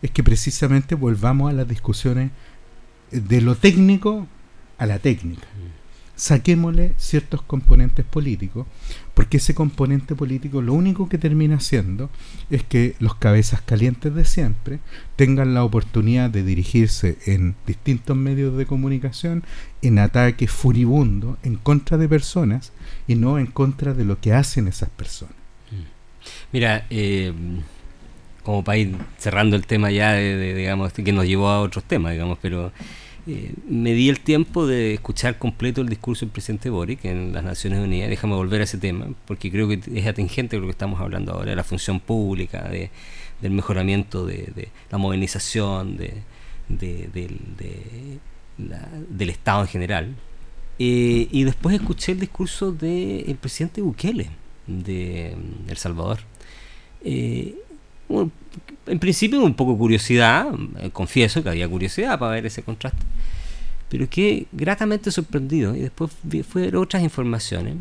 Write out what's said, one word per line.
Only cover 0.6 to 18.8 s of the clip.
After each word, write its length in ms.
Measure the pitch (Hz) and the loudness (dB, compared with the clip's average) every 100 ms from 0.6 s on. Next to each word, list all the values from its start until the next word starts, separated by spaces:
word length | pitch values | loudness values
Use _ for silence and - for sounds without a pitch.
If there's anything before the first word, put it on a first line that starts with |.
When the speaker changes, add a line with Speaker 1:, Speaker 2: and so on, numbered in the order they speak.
| 139 135 135 | 2 2 2
Speaker 1:
volvamos 560 | 160 127 110 117 135 139 | -2 0 2 2 2 2
a 40 | |
las 120 | 139 123 | 0 -2
discusiones 640 | 110 - 107 135 123 131 - - - - - - - - | -2 -2 0 0 0 -2 -6 -20 -20 -20 -20 -20 -20 -8
de 300 | 120 98 120 | -6 2 4
lo 140 | 117 | 4
técnico 720 | 123 196 175 190 196 208 214 185 - - - - - | 6 6 8 6 6 2 -2 -6 -16 -20 -20 -20 -4
a 80 | |
la 140 | 117 98 | -2 0
técnica. 480 | 147 117 85 82 - | 2 0 -2 -10 -14
Speaker 2:
Mm. 260 | 101 87 82 - - - | -16 -16 -16 -20 -20 -20
Speaker 1:
Saquémosle 800 | - - 139 147 170 170 165 175 - | -8 2 4 6 4 4 6 6 6
ciertos 420 | - 151 - 147 | 4 0 0 -6
componentes 640 | - 135 - 123 123 - | -4 4 10 10 10 6
políticos, 640 | - 156 143 101 92 113 127 - - - - | 4 0 0 -2 -4 -8 -10 -12 -12 -10 2
porque 240 | - 104 143 | 6 8 6
ese 160 | - | 4
componente 600 | - 151 - 135 139 135 | 4 2 2 2 2 0
político 460 | 139 139 131 147 139 | -4 -2 -4 -4 -2
lo 140 | 120 | 2
único 340 | 143 185 185 185 | 4 4 2 0
que 80 | 160 | 0
termina 400 | 160 151 156 151 | 2 4 4 4
haciendo 540 | - 131 95 95 135 - - - - | 2 2 2 -2 -6 -10 -12 -12 -2
es 120 | 139 | -2
que 340 | - 123 120 - | 2 2 2 2
los 160 | 113 | 0
cabezas 480 | - 110 107 107 - | 2 4 6 6 2
calientes 520 | - 113 123 120 151 | 2 2 2 0 -4
de 120 | 151 156 | 6 6
siempre 520 | - 160 - - 139 - - - - | 8 4 2 -2 -6 -8 -12 -12 4
tengan 380 | 135 135 131 | 4 6 4
la 100 | 123 | 4
oportunidad 640 | 120 113 - 117 107 123 123 | 4 2 2 2 4 4 2
de 140 | 104 | 2
dirigirse 720 | 95 90 92 113 113 - 92 - | 2 2 4 4 4 4 0 0
en 320 | - 98 90 95 - | 0 2 2 0 -4
distintos 480 | - - 123 - | -4 0 -2 0
medios 440 | 131 135 135 135 131 | 0 2 2 0 0
de 80 | 127 | 0
comunicación 760 | 135 | 0